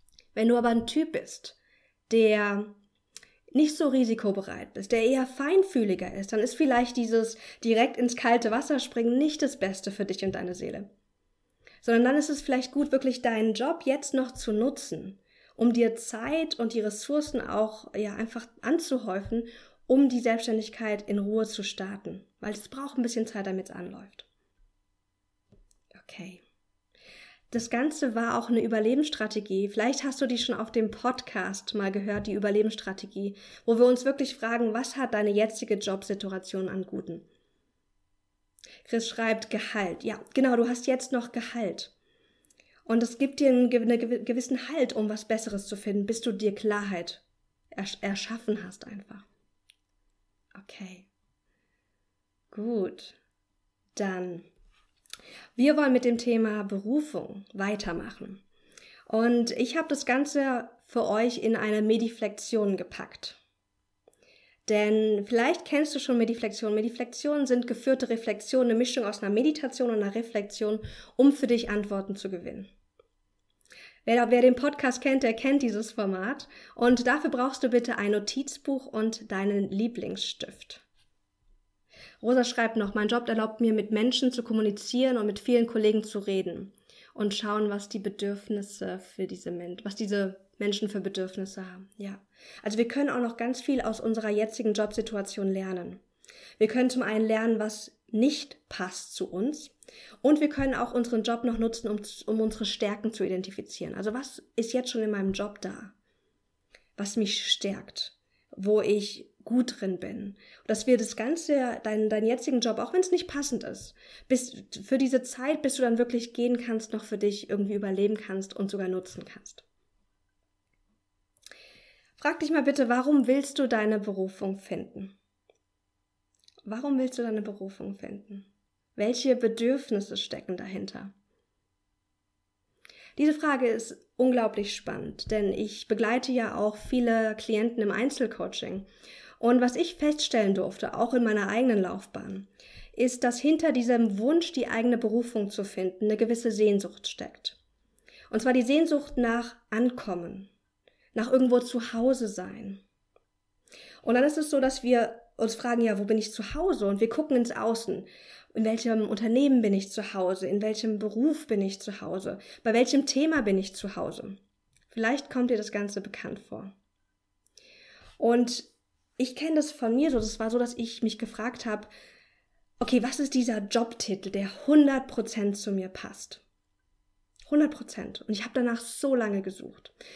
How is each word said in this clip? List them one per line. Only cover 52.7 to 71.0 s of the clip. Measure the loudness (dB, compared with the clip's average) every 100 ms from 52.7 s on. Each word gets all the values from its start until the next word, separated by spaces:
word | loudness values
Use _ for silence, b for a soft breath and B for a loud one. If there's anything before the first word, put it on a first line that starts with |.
| -2 -2 -6 -20 _ _ _ _ _ _ _ _
Dann, | -6 -6 -4 -8 -10 -16 _ _ _ _ _ -20 -20 B B B
wir | 2 4 6
wollen | 4
mit | 4
dem | 4 0
Thema | 2 2 2 -2
Berufung | -4 -6 -2 -2 -2 -8 -10 -14 -14
weitermachen. | -6 -4 -4 -4 -6 -8 -14 -16 -18 _ B B B B B B
Und | 2 4 4 2
ich | 0 0 0
habe | -2
das | -2 0
Ganze | 0 2 0 0 -2 -6 _ _
für | -2
euch | 0 2 2 2
in | 0 2
eine | 2 2
Mediflexion | 4 4 2 -2 -6 -6 -2 0 2 0
gepackt. | -4 -12 -16 -14 -16 -16 _ _ _ _ _ _ _ b b b b b 0
Denn | 2 4 4 4 2 2
vielleicht | 2 2 0
kennst | 0 0 2
du | -2
schon | 0 4
Mediflexion. | 4 2 -4 -4 -2
Mediflexion | 0 -2 -4 -8 -4 0 2 4
sind | 2 2
geführte | -2 2 2 2
Reflexionen, | -2 -2 -6 0 2 4
eine | 4
Mischung | 2 0
aus | -4 -4
einer | 0
Meditation | 2 2 2 -4 -2 0
und | 0
einer | 0
Reflexion, | -2 -4 -4 -6 -4 -2 -2 B B